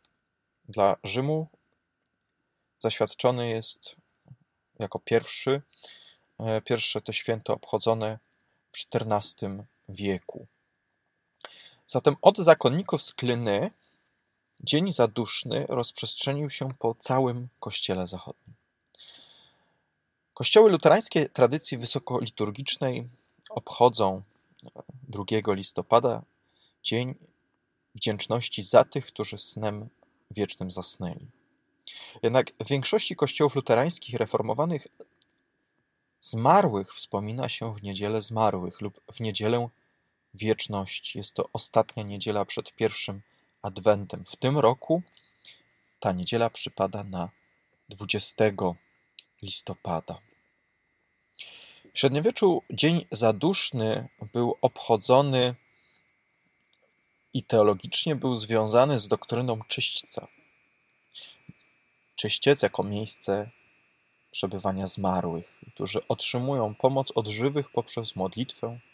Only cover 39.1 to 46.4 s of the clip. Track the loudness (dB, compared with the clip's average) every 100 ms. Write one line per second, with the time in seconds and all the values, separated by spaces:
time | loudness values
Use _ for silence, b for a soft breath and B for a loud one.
39.1 | -8 -6 -2 0 0 -2 -10 _ _ _
40.1 | _ _ -6 -2 0 -2 -4 -6 -8 -8
41.1 | -6 -6 -4 -4 2 2 4 0 -4 -8
42.1 | -6 -2 -2 -2 -6 -8 -2 -2 -2 -6
43.1 | -8 -16 _ _ _ -12 0 2 2 -2
44.1 | -12 -14 -4 -2 2 2 2 0 -2 -2
45.1 | b b b b b b _ _ _ -4
46.1 | -2 -2 0